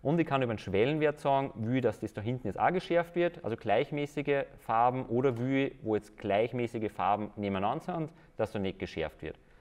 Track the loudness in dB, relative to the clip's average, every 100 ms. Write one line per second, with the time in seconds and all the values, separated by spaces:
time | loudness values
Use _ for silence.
0 | 2 2 2 2 0 -2 0 2 4 4
1 | 0 0 0 2 0 -4 -2 2 2 0
2 | -8 -6 -4 -4 -4 0 0 0 0 0
3 | 0 0 0 -2 -6 -4 2 2 2 -2
4 | -4 -4 0 0 -2 -10 -2 4 4 2
5 | 0 2 2 2 0 2 0 -2 -2 -2
6 | -2 -10 0 2 2 0 -4 -2 -4 -2
7 | 0 0 -2 -4 -2 0 0 -2 -6 -6
8 | -6 -10 -20 -4 -4 -2 -4 -4 -8 -4
9 | -4 -4 -12 -12 -20 -20